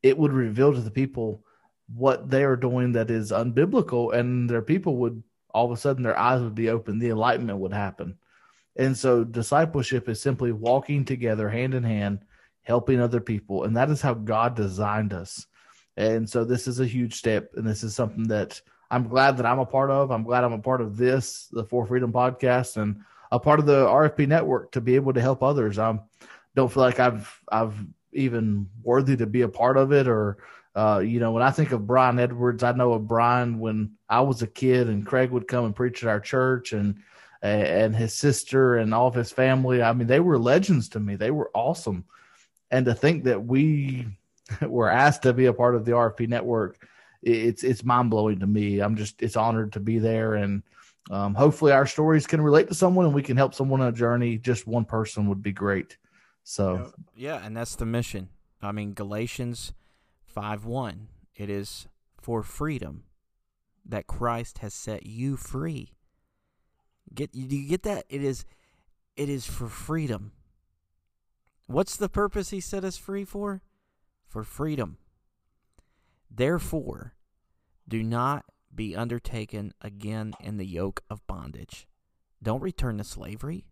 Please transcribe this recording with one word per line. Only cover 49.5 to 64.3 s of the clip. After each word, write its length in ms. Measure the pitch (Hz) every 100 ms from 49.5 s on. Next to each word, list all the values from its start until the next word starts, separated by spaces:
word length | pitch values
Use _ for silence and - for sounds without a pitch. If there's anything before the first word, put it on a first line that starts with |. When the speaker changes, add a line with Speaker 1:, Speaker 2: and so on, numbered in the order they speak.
| 113 107
Speaker 1:
to 80 | 104
be 180 | 104 113
there. 360 | 113 113 110
And, 280 | 107 101 101 - _ - _ -
um, 240 | 98 101
hopefully 380 | 101 143 147 156
our 140 | 135 135
stories 400 | - 156 156 -
can 140 | 160
relate 280 | 151 147 -
to 60 |
someone, 300 | 170 185 185
and 100 | 175
we 80 | 143
can 140 | 139 131
help 180 | 135
someone 280 | - 135 135
on 60 | 127
a 40 |
journey. 460 | 117 117 120 120 113
Just 280 | 120 117 -
one 180 | 120 110
person 420 | 113 107 - 101
would 140 | 98
be 100 | 104
great. 460 | 95 101 98 - - _ _ _ _
So. 480 | - - 98 90 87 - -
Speaker 2:
Yeah, 300 | - 135 156
and 120 | 98 110
that's 200 | 117 -
the 100 | 113
mission. 440 | 120 113 101 92 _ _ _
I 100 | 104
mean, 220 | 104 104
Galatians 760 | 98 98 107 117 - 123 117 - - _ _ _ _ _
five 380 | - 104 104
one, 440 | 113 123 123 90 107 - _
it 140 | _ 101
is 400 | 101 101 - - _ _ _
for 220 | - 117
freedom 600 | 104 - 151 143 78 73 - _ _ _ _ _ _ _ -
that 200 | 107 -
Christ 520 | - 120